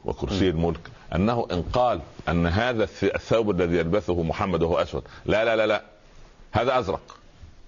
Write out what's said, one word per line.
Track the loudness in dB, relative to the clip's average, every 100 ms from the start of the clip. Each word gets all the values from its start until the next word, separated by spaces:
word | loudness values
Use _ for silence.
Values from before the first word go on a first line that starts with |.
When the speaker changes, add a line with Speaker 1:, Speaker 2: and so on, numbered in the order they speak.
Speaker 1:
وكرسي | -8 -6 -2 0 2
Speaker 2:
مم. | 2
Speaker 1:
الملك | -2 -2 -10 -20 -6
أنه | 0 0 0 -2
إن | -4
قال | -2 2 2 0 -6 -10 -2
أن | 0 2
هذا | 2 0 0 -2
الث-، | 0 0
الثوب | 0 0 2 2
الذي | 2 2 2
يلبسه | 2 0 0 -2
محمد | -2 -2 0 0
وهو | 2 2
أسود، | 0 -4 -10 -10 -2
لا، | 2
لا، | 2 2
لا، | 2
لا، | 0 -2 -20 -20 -20 -20 -20 -4
هذا | -2 2 0
أزرق، | 0 -4 -6 -20 -20 -20 -20 -20